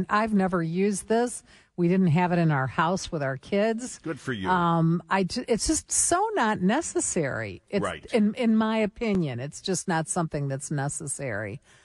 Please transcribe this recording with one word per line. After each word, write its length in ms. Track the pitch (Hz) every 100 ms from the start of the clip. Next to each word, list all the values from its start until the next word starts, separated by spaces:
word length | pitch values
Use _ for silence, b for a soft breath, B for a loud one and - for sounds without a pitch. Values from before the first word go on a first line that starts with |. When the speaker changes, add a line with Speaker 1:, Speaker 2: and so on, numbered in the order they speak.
| 185
Speaker 1:
I've 260 | 208 220
never 280 | 202 190 180
used 460 | 165 175 202 190 -
this. 340 | 226 247 - - B B -
We 120 | 175
didn't 200 | 190 180
have 240 | 165 175
it 60 | 175
in 120 | 160
our 160 | 139 131
house 440 | 170 165 190 -
with 120 | 160
our 140 | 135 135
kids. 640 | - 202 226 226 254 -
Speaker 2:
Good 160 | 160 143
for 120 | -
you. 160 | 120 185
Speaker 1:
Um, 500 | 180 170 165 165 170 -
I 160 | 196
ju-, 200 | 180 247 -
it's 180 | 220 -
just 240 | 311 -
so 360 | - - 349 453
not 260 | 392 220 196
necessary. 1040 | 180 269 - 349 - 180 135 104 104 87 -
It's, 120 | 202
Speaker 2:
Right. 200 | 95 80 -
Speaker 1:
in, 220 | 233 208
in 220 | 233 226 220
my 220 | 220 220
opinion, 600 | 208 - 226 190 147 120
it's 200 | 147 -
just 260 | 196 175 -
not 200 | 160 156
something 400 | 185 160 151 139
that's 220 | 135 -
necessary. 880 | 147 139 - 147 - 135 101 107 - b b